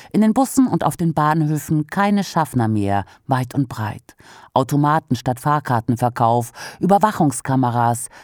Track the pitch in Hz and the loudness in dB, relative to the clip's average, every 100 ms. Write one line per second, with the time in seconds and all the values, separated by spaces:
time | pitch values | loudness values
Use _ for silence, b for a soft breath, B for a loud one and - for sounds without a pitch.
0 | B - 214 233 262 - 254 170 151 - | B 0 2 2 0 2 0 2 -2 0
1 | 170 156 151 160 151 151 - 156 151 - | -2 0 2 2 0 -2 -2 -2 -2 -2
2 | 202 202 185 - 151 123 113 107 101 98 | 0 0 0 -2 -2 0 0 2 0 0
3 | 95 b b 131 123 - 131 - 104 - | -2 b b -2 -2 -2 -4 -4 -8 -8
4 | - _ B B B - 131 147 147 156 | -16 _ B B B -2 0 2 2 0
5 | - 123 - 123 151 147 - 120 110 113 | 0 -4 -4 -4 -2 -2 0 -2 0 0
6 | 123 123 117 120 117 - B B 175 196 | -2 0 2 2 -2 -8 B B 2 4
7 | 214 - 151 - - 131 123 117 117 120 | 4 2 0 0 -2 0 0 2 0 0
8 | - B | -6 B